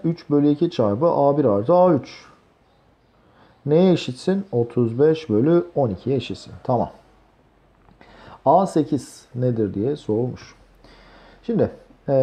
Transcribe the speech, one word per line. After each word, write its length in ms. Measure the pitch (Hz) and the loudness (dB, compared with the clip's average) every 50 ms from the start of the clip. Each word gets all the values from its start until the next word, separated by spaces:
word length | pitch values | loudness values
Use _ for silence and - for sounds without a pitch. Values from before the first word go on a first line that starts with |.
| - | -4
Üç 260 | 165 165 - - - | -6 -6 -6 -6 -2
bölü 180 | 147 143 143 147 | 0 2 2 2
iki 220 | 147 147 175 170 | 0 0 -2 -4
çarpı 360 | - - 117 101 101 117 160 | 0 0 0 0 0 0 0
A 320 | 170 - 143 143 143 139 151 | 0 2 2 2 2 2 2
bir 60 | 139 | 2
artı 300 | 117 101 101 104 127 175 | 2 2 0 0 2 4
A 200 | 180 180 185 165 | 4 4 4 4
üç. 300 | 123 - - - - - - - _ _ _ _ _ _ _ _ _ _ _ _ _ _ _ _ _ _ _ _ _ _ _ _ _ - | 0 -2 -6 -20 -20 -20 -20 -20 _ _ _ _ _ _ _ _ _ _ _ _ _ _ _ _ _ _ _ _ _ _ _ _ _ -4
Neye 260 | 143 151 165 185 190 | 0 2 4 4 4
eşitsin? 520 | 170 - - - 127 - - 185 190 196 196 - | 2 2 -2 -8 -12 -8 -4 -4 -2 -4 -4 -4
Otuz 460 | - 120 117 117 - 123 120 113 113 123 | -4 -4 -4 -2 0 -2 -2 0 2 2
beş 320 | 147 156 160 156 - - | 2 2 2 0 -2 -2
bölü 360 | 107 107 123 156 170 175 175 - - | 0 2 2 4 2 2 0 -2 -2
on 160 | 156 135 113 | -2 -2 -2
ikiye 260 | 95 87 - 120 139 | -2 -6 -4 -4 -4
eşitsin. 360 | 127 - - 95 - - - - 90 | -4 -4 -8 -12 -14 -14 -20 -20 -12
Tamam. 280 | - - 127 117 85 - - - _ _ _ _ _ _ _ _ _ _ _ _ _ _ _ _ _ _ _ _ - - - - - - - - - | -6 -4 -2 -2 -2 -4 -8 -18 _ _ _ _ _ _ _ _ _ _ _ _ _ _ _ _ _ _ _ _ -20 -20 -20 -20 -20 -20 -14 -4 0
A 220 | 131 151 180 196 | 2 4 4 2
sekiz 600 | 185 - 165 143 - 151 131 - - - - - _ - | 2 0 -2 -2 0 -2 -6 -6 -8 -20 -20 -20 _ -8
nedir 400 | 123 123 127 120 110 107 95 90 | -4 -2 -2 0 -2 -2 -4 -4
diye 220 | 95 104 135 147 | -4 -4 -4 -4
sorulmuş. 580 | 147 - - 107 113 120 123 - - - - - _ - _ _ _ _ - - - - - - - - - - _ | -6 -4 -4 -2 -2 -2 -4 -6 -12 -18 -20 -20 _ -20 _ _ _ _ -20 -20 -20 -20 -20 -20 -20 -20 -20 -20 _
Şimdi, 280 | - - 240 180 117 104 - - - _ - _ - - | -8 -4 -2 0 0 -2 -4 -12 -20 _ -20 _ -6 -2
e, 40 | 139 135 | 0 2